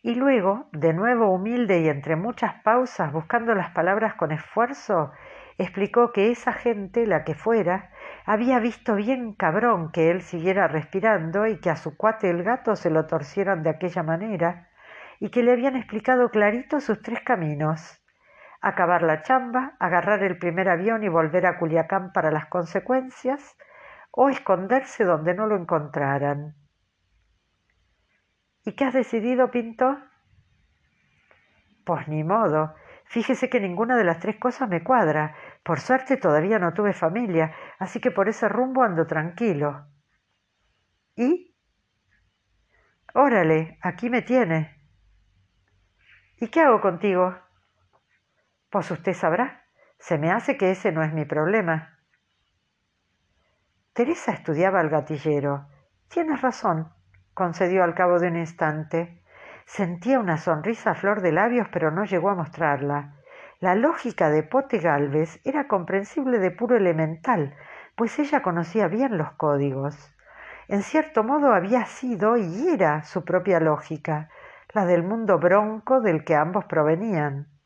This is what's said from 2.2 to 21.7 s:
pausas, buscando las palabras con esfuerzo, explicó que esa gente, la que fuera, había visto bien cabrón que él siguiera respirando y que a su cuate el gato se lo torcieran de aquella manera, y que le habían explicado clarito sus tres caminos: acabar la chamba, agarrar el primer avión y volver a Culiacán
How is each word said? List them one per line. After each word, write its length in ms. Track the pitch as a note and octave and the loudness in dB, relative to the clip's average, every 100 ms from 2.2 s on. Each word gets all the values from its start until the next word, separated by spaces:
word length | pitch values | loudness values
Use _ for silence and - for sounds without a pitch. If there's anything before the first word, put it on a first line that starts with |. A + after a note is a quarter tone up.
| G#3 A#3+ A3 - | -4 -4 -6 -2
pausas, 480 | - A#3 B3+ - D#3+ | 2 2 0 -4 -4
buscando 460 | D3+ D#3+ A#3+ A#3 G#3+ | -4 -2 -2 0 0
las 140 | D#3+ | 0
palabras 440 | - E3+ G3+ G#3+ | -2 0 0 -2
con 160 | - D#3 | -2 -4
esfuerzo, 800 | D#3 - - A#3+ C#4 - F#3 C#3+ - - - - _ | -4 -6 -2 -2 -4 -2 -2 -2 -8 -20 -20 -20 _
explicó 540 | F3+ - G3+ - A#3+ | -6 -4 0 2 2
que 180 | A#3+ G#3 | 4 2
esa 220 | A#3+ - | 2 -4
gente, 520 | A#3+ A#3+ G#3+ F#3+ A#3+ | -2 -2 -2 -4 -2
la 200 | A#3 D#3+ | 0 0
que 100 | D3+ | -2
fuera, 560 | D3+ A3 A3+ F3 F#3 - - - - | -4 0 2 2 -2 -6 -20 -20 -16
había 360 | - G#3+ B3 B3+ | -2 0 2 2
visto 340 | A3+ A3 - | 0 -4 -2
bien 400 | G#3 G#3 C4 A#3 | -2 0 -2 -4
cabrón 560 | G3+ F3 E3+ A#3+ G#3 D#3+ | -2 0 2 2 0 -2
que 220 | E3+ D#3+ | 2 2
él 100 | F3+ | 2
siguiera 460 | F3 E3+ E3+ F#3+ F3 | -4 -4 -2 2 2
respirando 800 | D#3 D3+ F#3+ A3 G#3 D#3+ F#3 A3 | 0 -4 -2 0 0 0 -2 -2
y 100 | G#3+ | -2
que 120 | F3+ | -2
a 60 | D#3 | -2
su 200 | - D3+ | -6 -2
cuate 340 | G#3+ A3 F#3+ | -2 0 -2
el 140 | F3 | 0
gato 320 | F3+ B3+ - G3+ | -2 -2 -2 -2
se 140 | F3 | 0
lo 160 | D#3+ D#3+ | 0 0
torcieran 580 | E3 D3+ - G3 F#3 | -4 -4 -4 -2 0
de 60 | D#3+ | -2
aquella 340 | D3+ F3+ F3 | -2 -4 -4
manera, 640 | D#3+ E3 A3 G3 E3+ F3 - _ - - - - | -4 -4 -4 -2 -2 -2 -16 _ -20 -20 -20 -10
y 120 | G#3 | -4
que 120 | B3 | 2
le 80 | A#3+ | 4
habían 240 | B3 C4 | 4 2
explicado 560 | C4 - G#3+ A#3 B3+ A#3+ | -2 -6 -6 0 2 4
clarito 480 | G#3+ G#3 A3+ C4+ D4+ | 4 2 2 -2 -4
sus 240 | C#4+ G#3 | -2 -4
tres 200 | - A#3 | -4 -8
caminos: 800 | - A#3 D#3 D3 D#3 D#3+ - - _ _ _ - - - | -2 -2 -2 -2 -2 -2 -8 -20 _ _ _ -20 -20 -4
acabar 420 | - - F3 F3 | -4 0 2 4
la 200 | E3+ D#3 | 2 0
chamba, 520 | - C4 B3 A#3+ C4 - | 2 0 2 -4 -4 -4
agarrar 420 | F3+ F3 E3+ G#3 | 0 2 2 0
el 160 | F#3+ F3+ | 0 -2
primer 300 | F3+ E3+ F#3+ | -2 0 0
avión 340 | E3+ G3 A3+ | 2 0 -2
y 60 | G#3 | 0
volver 360 | E3+ D#3+ F3 F3+ | 2 2 2 0
a 120 | - | 0
Culiacán 540 | E3 | 0